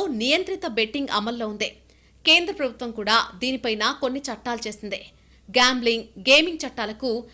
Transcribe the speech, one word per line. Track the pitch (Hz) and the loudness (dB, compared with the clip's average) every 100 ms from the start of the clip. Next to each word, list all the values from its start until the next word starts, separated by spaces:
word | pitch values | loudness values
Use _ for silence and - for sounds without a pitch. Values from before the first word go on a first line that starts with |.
| 381 | 0
నియంత్రిత | 220 240 320 370 381 339 | -2 0 0 0 -6 -4
బెట్టింగ్ | 220 220 285 277 | -2 -2 -2 -4
అమల్లో | 208 214 240 214 | -2 -4 -6 -6
ఉంది. | 208 214 - _ _ _ _ - | -6 -6 -8 _ _ _ _ 4
కేంద్ర | 330 349 | 4 4
ప్రభుత్వం | 392 262 226 240 | -2 -4 -4 -8
కూడా | 220 208 226 - 180 | -4 2 2 2 -4
దీనిపైన | 254 262 233 214 220 277 | -4 -2 -2 0 -2 0
కొన్ని | 262 269 | -4 -4
చట్టాలు | 277 214 247 233 214 | -8 -8 -8 -8 -8
చేసింది. | 214 208 185 - _ _ _ - | -10 -10 -10 -12 _ _ _ -2
గ్యాంబ్లింగ్, | 247 247 254 233 226 - - | 4 4 4 0 0 -4 -2
గేమింగ్ | 190 285 339 320 | 6 6 6 -2
చట్టాలకు | 269 - 214 220 262 226 240 | -8 -8 -8 -4 -4 -4 -6